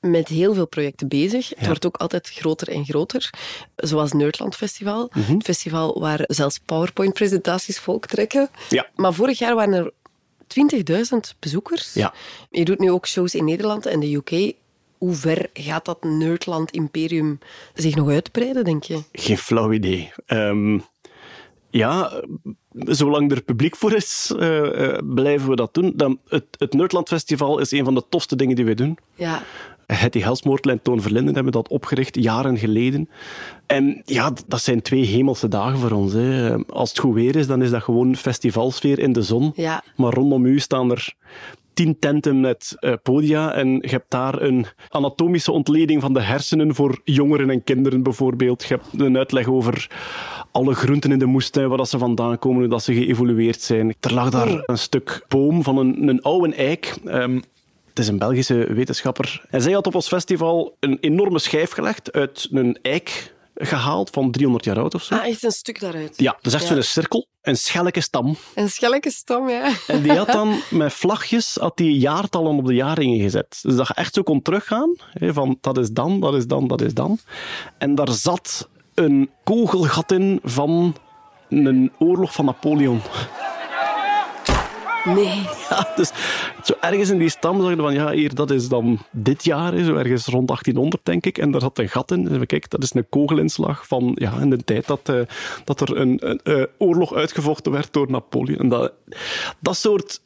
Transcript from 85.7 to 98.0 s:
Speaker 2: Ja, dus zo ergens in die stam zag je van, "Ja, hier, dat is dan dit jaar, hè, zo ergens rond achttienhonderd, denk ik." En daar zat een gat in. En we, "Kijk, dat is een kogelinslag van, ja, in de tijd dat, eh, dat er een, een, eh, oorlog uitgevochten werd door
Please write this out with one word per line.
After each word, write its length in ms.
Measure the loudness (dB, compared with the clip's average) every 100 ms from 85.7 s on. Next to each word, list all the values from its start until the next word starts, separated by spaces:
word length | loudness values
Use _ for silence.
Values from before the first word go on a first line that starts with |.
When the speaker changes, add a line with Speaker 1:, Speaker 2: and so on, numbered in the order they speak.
Speaker 2:
Ja, 180 | -2 -2 -2
dus 140 | -2 -2 -6 -6 -6 -8
zo 100 | -4 -2
ergens 300 | 0 0 2
in 80 | 2
die 100 | 0
stam 320 | 0 -2 2
zag 100 | 0
je 60 | 0
van, 160 | 0
"Ja, 160 | 0 0
hier, 240 | 0 0
dat 160 | 0 0
is 180 | 0 2
dan 300 | 0 2 0 -4
dit 340 | -2 0 2
jaar, 280 | 2 0 0
hè, 120 | 2
zo 100 | 2 2
ergens 300 | 2 0 0
rond 240 | 0 0
achttienhonderd, 540 | 0 0 0 0 0
denk 220 | -2 0 0
ik." 120 | 0
En 120 | 0
daar 100 | 0
zat 180 | -2 -2
een 100 | -2
gat 220 | -2 -2
in. 180 | -2 0
En 100 | -2
we, 80 | 0
"Kijk, 240 | -2 -2
dat 120 | -4
is 120 | -2
een 140 | -2 0
kogelinslag 800 | 0 2 2 0 0 -2 -4 -2
van, 260 | 0 0
ja, 180 | 0 -2 0
in 100 | 2
de 140 | 2
tijd 220 | 0 -2 0
dat, 220 | -4 0
eh, 120 | -2 -2 -6 -12 -12
dat 160 | -6 -2
er 160 | -2 0
een, 160 | 0 0 -2
een, 100 | -4
eh, 200 | 0 0 0 _
oorlog 360 | 2 2 2
uitgevochten 580 | 0 -2 -2 -2 -2 -2
werd 200 | -2 -2
door 180 | -2